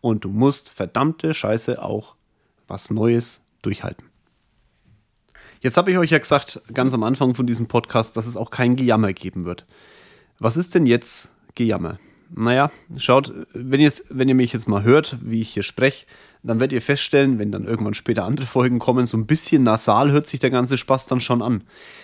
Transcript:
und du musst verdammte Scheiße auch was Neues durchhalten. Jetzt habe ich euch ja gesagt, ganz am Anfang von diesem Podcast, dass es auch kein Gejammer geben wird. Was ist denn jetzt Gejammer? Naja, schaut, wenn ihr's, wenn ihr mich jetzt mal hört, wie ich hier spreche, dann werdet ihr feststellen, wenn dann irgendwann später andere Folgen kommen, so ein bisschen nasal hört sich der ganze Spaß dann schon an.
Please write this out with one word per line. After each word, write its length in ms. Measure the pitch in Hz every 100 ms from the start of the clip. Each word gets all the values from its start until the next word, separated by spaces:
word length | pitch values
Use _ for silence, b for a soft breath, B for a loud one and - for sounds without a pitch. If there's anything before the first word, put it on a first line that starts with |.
und 220 | 120 107
du 60 | 98
musst 400 | 104 135 139 -
verdammte 640 | - 92 - 147 160 160
Scheiße 480 | 151 104 113 - 123
auch 340 | - 107 - _ _ _ _ _ _
was 240 | 98 -
Neues 540 | 110 113 117 120 - _ _
durchhalten. 420 | 101 101 - - _ _ _ _ _ _ _ _ _ _ _ _ _ b b b
Jetzt 160 | 131 165
habe 140 | 190
ich 60 | 185
euch 140 | 165
ja 80 | 156
gesagt, 420 | - 147 - - -
ganz 200 | 117 131
am 100 | 123
Anfang 300 | 110 131 131
von 140 | 123 123
diesem 200 | 113 113
Podcast, 480 | 120 - 117 113 113
dass 120 | 113
es 100 | 120
auch 140 | 113
kein 240 | - 123 123
Gejammer 380 | 123 110 104
geben 320 | 92 92 92 87
wird. 200 | 87 _ b b b b b b b
Was 200 | 113 147
ist 180 | 180 180
denn 100 | 135
jetzt 460 | 120 - - - _ _ -
Gejammer? 440 | 117 98 85 - b b b
Naja, 400 | - 113 127 143 B B 135
schaut, 360 | - 127 139 - -
wenn 260 | - 131 139
ihr's, 240 | 147 - -
wenn 200 | 131 131
ihr 60 | 131
mich 180 | 120
jetzt 140 | 113 110
mal 160 | 101
hört, 340 | 107 147 160 123
wie 200 | 113 113
ich 80 | 110
hier 140 | -
spreche, 420 | - - 131 - - b b b
dann 160 | - 113
werdet 140 | 135
ihr 80 | 127
feststellen, 580 | - 139 - 143 135 117
wenn 120 | 104
dann 140 | 107 101
irgendwann 300 | 113 104 104
später 280 | - 113
andere 220 | 92 120 131
Folgen 320 | 127 127 120
kommen, 300 | 123 123 120
so 100 | 113
ein 80 | 107
bisschen 380 | 156 - 156
nasal 480 | 120 110 - 104 143
hört 160 | 143 -
sich 120 | 135
der 120 | 131
ganze 260 | 123 123 131
Spaß 300 | - 131 -
dann 140 | 127
schon 200 | - 120
an. 220 | 117 107 - B B B